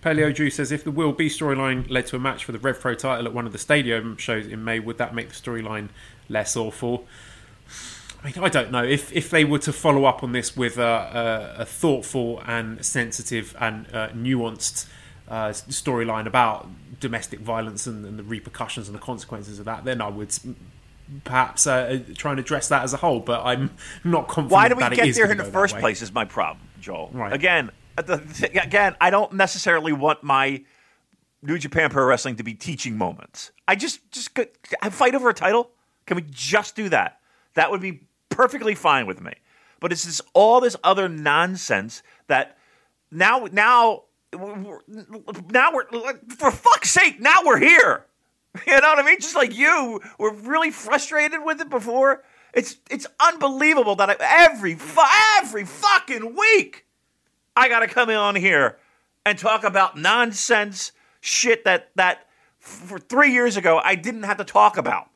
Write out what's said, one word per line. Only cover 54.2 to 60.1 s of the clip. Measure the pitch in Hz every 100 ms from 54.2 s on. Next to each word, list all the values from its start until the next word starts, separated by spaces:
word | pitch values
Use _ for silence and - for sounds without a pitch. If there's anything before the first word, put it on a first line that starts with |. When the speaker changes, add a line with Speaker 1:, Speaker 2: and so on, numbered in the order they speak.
| - 320 339 269 190
Speaker 2:
fu-, | 165 - - 277 392 440 415
every | 240 214 196
fucking | - 415 392 - 240 226
week | 254 427 427 - - _ _ _ _ _ _ _ -
I | 254
gotta | 233 226
come | - 233
in | 220
on | 202 202
here | 190 156 127 - _ _ _ _
and | - 208
talk | 196 220
about | 214 190 185 143
nonsense | 170